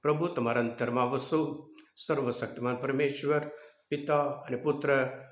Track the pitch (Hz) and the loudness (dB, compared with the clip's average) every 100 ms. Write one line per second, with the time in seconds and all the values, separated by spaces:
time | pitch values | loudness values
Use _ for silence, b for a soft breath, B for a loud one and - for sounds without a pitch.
0 | 147 151 175 170 117 120 117 117 120 120 | 2 2 0 0 2 2 0 0 0 2
1 | 123 135 135 156 151 - - B B - | 2 0 0 0 0 -4 -14 B B -20
2 | - 147 123 110 110 - 123 123 135 135 | -2 0 0 -2 -6 -2 -2 0 0 2
3 | 143 143 143 151 147 B B B B 147 | 0 0 0 0 0 B B B B -6
4 | 147 147 139 117 - 123 151 139 143 139 | 2 2 2 -4 -6 -2 0 0 2 4
5 | 131 - - | 2 -4 -16